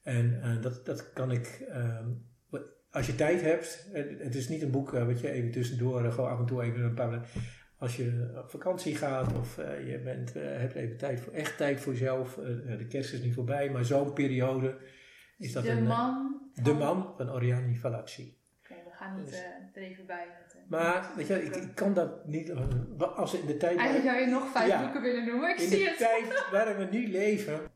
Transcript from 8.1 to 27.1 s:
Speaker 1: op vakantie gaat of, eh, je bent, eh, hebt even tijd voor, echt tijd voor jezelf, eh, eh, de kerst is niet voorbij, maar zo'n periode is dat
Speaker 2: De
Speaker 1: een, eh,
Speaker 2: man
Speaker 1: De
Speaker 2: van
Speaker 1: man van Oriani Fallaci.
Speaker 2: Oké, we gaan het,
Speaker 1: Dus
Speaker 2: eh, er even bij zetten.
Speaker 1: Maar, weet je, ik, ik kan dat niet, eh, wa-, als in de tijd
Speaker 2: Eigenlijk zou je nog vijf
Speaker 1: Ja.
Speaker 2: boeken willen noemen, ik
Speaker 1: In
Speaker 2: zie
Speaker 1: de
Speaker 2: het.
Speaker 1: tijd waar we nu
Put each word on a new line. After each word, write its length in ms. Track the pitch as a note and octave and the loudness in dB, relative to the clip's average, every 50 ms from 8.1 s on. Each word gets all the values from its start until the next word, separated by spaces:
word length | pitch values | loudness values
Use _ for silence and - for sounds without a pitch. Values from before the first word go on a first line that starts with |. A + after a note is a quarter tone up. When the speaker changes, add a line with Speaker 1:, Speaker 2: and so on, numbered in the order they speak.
| A#2+ A#2+ A#2+ A#2+ A#2 | 0 0 0 -2 -4
Speaker 1:
op 140 | B2+ - - | -10 -12 -10
vakantie 460 | - C#3 - F#3 F3+ - - D#3 D3+ | -12 -4 0 0 0 0 0 -2 -2
gaat 360 | - D3+ C#3+ C3+ C3 B2+ A#2+ A#2+ | 0 0 0 0 2 2 2 0
of, 220 | B2+ A#2+ - - - | 0 -2 -4 -6 -6
eh, 320 | D3+ C#3 C#3+ C#3+ C3+ B2+ | -6 -6 -6 -6 -4 -6
je 80 | C3+ C3 | -6 -6
bent, 360 | B2+ B2+ C3 C3 B2 B2 - | -4 -6 -4 -4 -6 -6 -6
eh, 60 | D3+ | -6
hebt 320 | D3 C#3+ C#3 B2+ A#2+ B2 - | -6 -4 -4 -2 -2 -4 -2
even 220 | C#3+ B2+ A2+ A2+ | -4 -4 -4 -4
tijd 240 | - C3+ C#3 B2+ A#2+ | -4 -4 -4 -4 -4
voor, 120 | A#2+ - | -6 -6
echt 240 | - D#3+ D3+ D3+ - | -6 -4 -4 -4 -2
tijd 240 | - D3+ C#3+ C#3 C3+ | 0 2 2 2 0
voor 120 | - C#3 | 0 -2
jezelf, 460 | C3 A#2 C3 C3 C3 C3 B2+ B2 - - | 0 2 2 2 2 0 -2 -4 -6 -8
eh, 340 | - C3 A#2+ A#2+ - B2+ | -4 -4 -4 -4 -4 -6
eh, 60 | A2 G2 | -6 -6
de 80 | - | -6
kerst 260 | - - C#3 C3+ - | -4 -4 -4 -4 -4
is 80 | C3+ B2 | -4 -2
niet 120 | B2 A#2+ A#2+ | 0 0 0
voorbij, 360 | C3 B2 A#2+ C#3 C#3+ C#3+ C#3 | 0 0 0 2 2 2 0
maar 140 | C3+ B2 A#2+ | 2 0 2
zo'n 280 | A#2+ C#3+ C#3 C#3+ C#3+ | 4 4 4 4 2
periode 640 | - - C#3 C3 C3 B2 B2+ C3 C3 B2+ B2+ C3 C3 - - - - - - - - - - - _ _ | 2 2 2 2 4 2 2 2 2 2 0 0 -2 -4 -14 -20 -20 -20 -20 -20 -20 -20 -20 -20 _ _
is 140 | G3+ B2 | -10 -6
dat 100 | - B2+ | -4 -2
Speaker 2:
De 80 | A#2 A#3 | 0 2
Speaker 1:
een, 80 | A3+ - | 4 4
eh, 80 | - A3 | 4 4
Speaker 2:
man 520 | A3+ A#3 A#3+ C4 C4 C4+ C4+ C#4 - - - - - | 4 4 2 2 0 0 -2 -4 -4 -6 -10 -14 -6
Speaker 1:
De 80 | - | 2
Speaker 2:
van 140 | A#2+ D3 D3 D3+ | 4 4 4 4
Speaker 1:
man 360 | D3 D3 F3+ F#3+ F#3+ - - | 4 2 2 0 -2 -4 -6
van 140 | - C3 B2+ | -6 -6 -4
Oriani 460 | C#3 B2+ A#2+ B2 B2 B2 B2+ B2 A#2+ - | -2 0 2 2 2 2 2 0 0 0
Fallaci. 580 | - B2+ A2+ A2+ - - - - - - - _ _ _ _ _ | 0 -4 -4 -4 -8 -10 -14 -14 -14 -16 -18 _ _ _ _ _
Speaker 2:
Oké, 140 | _ - - F3 F3 | _ -20 -20 -18 -18
we 60 | F3 | -20
gaan 240 | - - G3 F#3+ F#3+ F#3+ | -16 -12 -10 -8 -8 -8
het, 80 | F#3 | -8
Speaker 1:
Dus 80 | C#3 - | -8 -10
Speaker 2:
eh, 460 | F#3 F3+ F3+ - - F#3+ - - G3 | -10 -10 -10 -12 -14 -18 -18 -16 -14
er 0 | F#3+ F#3 | -14 -14
even 160 | F#3 - - | -14 -16 -12
bij 200 | - F3+ F3 E3+ - - - | -10 -10 -10 -10 -12 -14 -20
zetten. 200 | - - - - - - | -20 -20 -20 -20 -8 -4
Speaker 1:
Maar, 420 | D#3+ D#3+ E3 E3+ F3 F#3 F#3 - - | 0 2 2 2 2 0 -2 -4 -6
weet 100 | F3+ D3 | -6 -2
je, 180 | D3+ G3 F3+ D#3+ | 0 0 0 0
ik, 120 | D3+ F#3 | -2 -4
ik 180 | F#3 - - - | -6 -6 -6 -4
kan 200 | - G3 G3+ G3 | 0 2 4 4
dat 320 | F3+ E3 D3 - - - | 4 2 2 -2 -8 -8
niet, 220 | D3 D3 D#3+ D#3+ E3 | -4 -4 -4 -4 -4
eh, 180 | F3 B2 C3 - B2 A#2+ A#2 - - | -4 -2 0 0 0 0 -2 -2 -2
wa-, 80 | C#3+ E3 | -2 -2
als 280 | - - - F#3 - - | -2 0 -2 -2 0 0
in 120 | E3+ D#3 | -2 -2
de 100 | D3 D3 | -2 0
tijd 220 | - F#3 E3+ F3 F#3 | 2 2 2 4 4
Speaker 2:
Eigenlijk 300 | A#3 C4+ C#4 B3+ - C4 | 4 4 4 4 4 4
zou 120 | B3 B3 | 4 4
je 60 | C4 B3 | 4 4
nog 200 | B3+ C4+ C4+ - | 2 2 0 0
vijf 160 | - B3 A3 G3 | 2 4 4 6
Speaker 1:
Ja. 140 | F#3+ - | 4 4
Speaker 2:
boeken 200 | C4 B3+ - C#4+ | 2 0 -2 0
willen 240 | A3 B3 B3 A#3+ A#3 | 0 0 0 2 0
noemen, 240 | A#3 A#3+ B3 D4+ F4 | 0 0 2 2 2
ik 100 | F4+ F4 | 2 2
Speaker 1:
In 80 | E4+ F4 | 4 4
Speaker 2:
zie 100 | F#4 G4 | 4 4
Speaker 1:
de 100 | G4 F4 | 4 2
Speaker 2:
het. 100 | D#4+ - | 2 4
Speaker 1:
tijd 500 | A#3+ A3+ A3+ A3+ A3+ - C5 C#5 - - | 4 4 4 4 2 0 0 0 0 2
waar 280 | F#3+ G3 A3+ A3 G3+ G3 | 4 4 4 4 2 0
we 60 | F#3+ F3+ F#3+ A#3 | -2 0 0 0
nu 100 | B3 G#3+ | 0 0